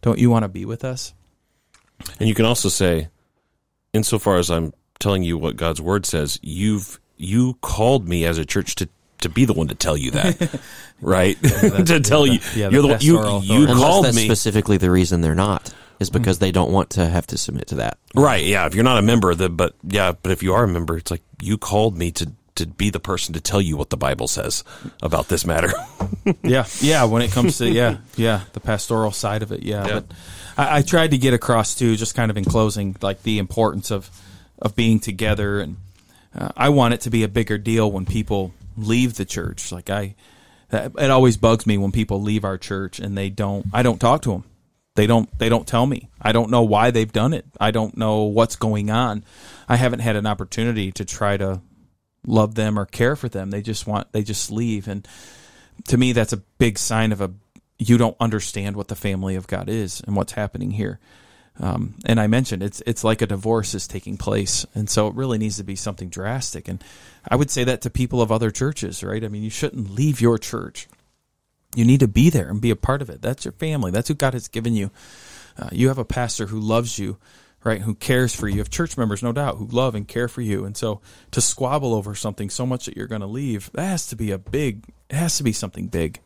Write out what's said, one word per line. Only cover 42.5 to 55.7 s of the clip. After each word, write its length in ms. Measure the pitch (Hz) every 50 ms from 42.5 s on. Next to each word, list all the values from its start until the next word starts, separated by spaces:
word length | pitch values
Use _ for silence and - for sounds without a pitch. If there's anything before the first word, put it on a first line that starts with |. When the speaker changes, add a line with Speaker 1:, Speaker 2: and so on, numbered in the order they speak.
| 95 92
Speaker 1:
church 420 | - - 101 95 98 92 - -
and 180 | - 104 101 98
they 120 | 98 98
don't, 360 | 95 - 104 101 101 101 - 98 95
I 100 | 117 123
don't 160 | 123 113 92
talk 220 | - 117 131 156
to 120 | - 127 101
'em. 100 | 87 - - _ _ _ _ _ _ _ _ _
They 120 | - 107 104
don't, 200 | 117 117 110 - - -
they 100 | 113 113
don't 180 | 117 117 - -
tell 180 | - 117 123
me. 220 | 139 139 - - - _ _
I 100 | - 107
don't 180 | 110 117 117 107
know 120 | 120 120 117
why 280 | 107 104 104 113 123
they've 200 | 120 113 110 110
done 220 | - 110 107 131 160
it. 120 | - - - _ -
I 120 | - 107
don't 260 | 107 113 110 101 - -
know 260 | 113 110 107 107 107
what's 320 | 107 101 110 113 113 -
going 340 | - - 110 107 104 104 104
on. 340 | 107 113 127 120 104 104 - _ - - - - - - - -
I 80 | 127
haven't 240 | 123 127 123 120 117
had 160 | 113 117 107
an 100 | 104 104
opportunity 680 | 110 104 98 101 - - - 113 117 117 107 98 95 92
to 100 | - 104
try 320 | - - - 107 101 101
to 240 | 98 101 95 95 92 - _ _ _ _ _ _ _ _ _ _ _ _
love 300 | - 110 110 107 107 110
them 240 | 110 107 107 104 101
or 60 | 98
care 320 | - - - 117 123 147 147
for 100 | - 120
them. 220 | - 98 95 98
They 100 | 98 101
just 240 | 101 110 110 - - -
want, 220 | 104 101 - _ -
they 100 | 107 107
just 260 | 104 107 - - -
leave. 360 | 104 110 120 117 110 104 98 107
And 180 | 98 104 101 - - - - - - - - - _ _ _ _